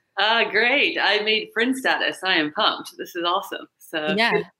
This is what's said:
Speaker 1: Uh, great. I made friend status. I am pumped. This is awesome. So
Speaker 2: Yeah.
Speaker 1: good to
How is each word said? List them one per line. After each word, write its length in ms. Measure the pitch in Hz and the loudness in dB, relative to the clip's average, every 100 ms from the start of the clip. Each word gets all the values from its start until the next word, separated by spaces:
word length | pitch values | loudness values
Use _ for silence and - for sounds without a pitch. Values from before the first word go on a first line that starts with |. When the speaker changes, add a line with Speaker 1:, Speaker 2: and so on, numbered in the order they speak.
| _ 196 | _ -2
Speaker 1:
Uh, 320 | 208 226 - | 2 2 2
great. 480 | 214 240 277 185 - | 2 2 2 0 0
I 200 | 175 214 | 0 2
made 300 | 214 220 - | 0 -2 -2
friend 200 | 220 247 | -2 0
status. 440 | 262 269 156 - 151 | 0 0 0 0 -2
I 100 | 185 | 0
am 180 | 175 151 | 0 0
pumped. 440 | 202 196 - - - | 0 0 0 -10 -14
This 160 | - | -12
is 100 | 175 | -4
awesome. 440 | 175 190 - - - _ | -2 -2 -4 -12 -14 _
So 360 | - 160 151 202 | -10 -6 -2 0
Speaker 2:
Yeah. 160 | 226 | 2
Speaker 1:
good 60 | 208 | 0
to 100 | - | -4